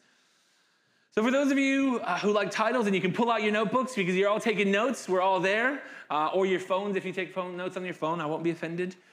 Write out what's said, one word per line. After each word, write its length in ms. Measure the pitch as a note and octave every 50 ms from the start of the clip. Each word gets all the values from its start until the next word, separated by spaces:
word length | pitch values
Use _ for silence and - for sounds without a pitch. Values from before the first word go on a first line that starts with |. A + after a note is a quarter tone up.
| _ _ _ _ _ _ _ _ _ _ _ _ _ _ _ _ _ _ _ _ _ _
So 140 | - G#3+ G#3+
for 60 | B3+
those 220 | B3+ C#4 D4 C4+
of 80 | C#4+ C4+
you, 400 | C4+ C4+ C4+ C#4 C4+ C4+ B3 A3+
uh, 180 | - - F3+
who 140 | - - G#3
like 180 | G#3 G#3+ G3+ F3
titles, 380 | - - G#3+ A3+ A#3+ B3+ A3
and 80 | G3+ G3
you 60 | F3+
can 120 | F3+ F3+ -
pull 180 | - A#3+ A#3
out 120 | A#3 A3 G#3+
your 80 | G#3+
notebooks 420 | G#3 G#3+ A3+ F#3 - B3+ B3 B3+ -
because 200 | G3+ F#3 E3+ F#3
you're 140 | F#3 G3 G3+
all 100 | G#3 G#3+
taking 320 | - A#3 - - G3+ G3
notes, 360 | G3+ G3+ A#3 C4+ A#3+ - -
we're 140 | - F#3 F#3
all 180 | F3+ F#3+ F#3+ F#3
there, 440 | E3+ F#3+ G3+ A3 A#3+ C4 D3+ C#3 - - - - - -
uh, 200 | D3 D3+ D#3 D3+ -
or 120 | F#3+ G3
your 140 | F#3+ F#3 F3+
phones, 360 | F#3 - F#3 F#3 G3+ G#3 G3
if 100 | F#3 -
you 60 | F#3
take 200 | D#3+ F#3+ F#3 D#3
phone 240 | - F#3+ F3+ F3+ F3+
notes 220 | F3 F#3 F#3 F#3
on 80 | F#3+ F#3
your 80 | F3+ E3
phone, 260 | - D#3+ D#3 E3+ E3+
I 60 | D#3
won't 180 | D3 D#3+ D3+ E3
be 60 | E3+
offended. 460 | E3 - - D#3+ E3+ E3+ F3+ F#3 F3+ - _ _